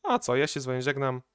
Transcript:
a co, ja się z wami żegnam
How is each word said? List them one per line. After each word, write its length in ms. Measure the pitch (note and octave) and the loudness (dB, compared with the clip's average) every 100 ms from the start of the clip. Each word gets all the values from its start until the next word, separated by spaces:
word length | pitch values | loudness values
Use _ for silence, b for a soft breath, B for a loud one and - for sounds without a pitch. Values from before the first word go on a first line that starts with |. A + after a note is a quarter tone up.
a 160 | G#4 B3 | 0 0
co, 180 | - B2+ | 2 2
ja 100 | D3+ | 2
się 140 | D3 | -2
z 60 | B2+ | -4
wami 160 | B2+ | -2
żegnam 400 | B2+ C#3 C3+ B2+ - | -2 0 -2 -4 -8